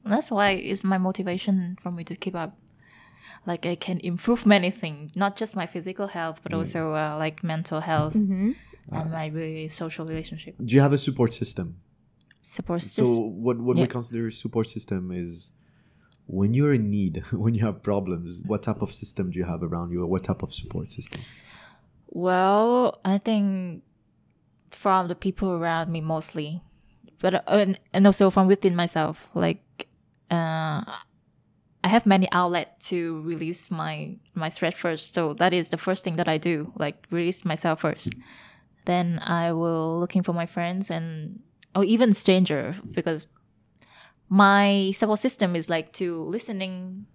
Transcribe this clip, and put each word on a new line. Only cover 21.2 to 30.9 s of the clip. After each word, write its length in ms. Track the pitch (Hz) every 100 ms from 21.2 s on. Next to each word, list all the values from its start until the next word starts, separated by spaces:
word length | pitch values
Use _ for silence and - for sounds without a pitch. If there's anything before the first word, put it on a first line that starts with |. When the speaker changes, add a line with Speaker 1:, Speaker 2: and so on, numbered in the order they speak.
| 123 - - - - _ _ _ -
Speaker 1:
Well, 880 | 175 180 180 190 208 226 247 254 -
I 140 | 190 202
think 640 | 226 214 202 190 180 170 _ _ _ _ _ _ _ _ _
from 380 | - 208 185 175
the 60 |
people 380 | 175 190 185 190
around 380 | 170 170 165 165
me 100 | 165
mostly, 640 | 156 160 156 - 151 170 - _ _ _ - _
but, 140 | 185
uh, 80 | 185 -
and, 300 | 208 196 190 _
and 140 | 190 202
also 240 | 190 196
from 160 | 190 185
within 280 | 196 196 175
myself. 520 | 170 160 156 156 -
Like, 520 | 175 170 185 _ - - _ _ _ _
uh, 540 | 170 160 160 160 151 -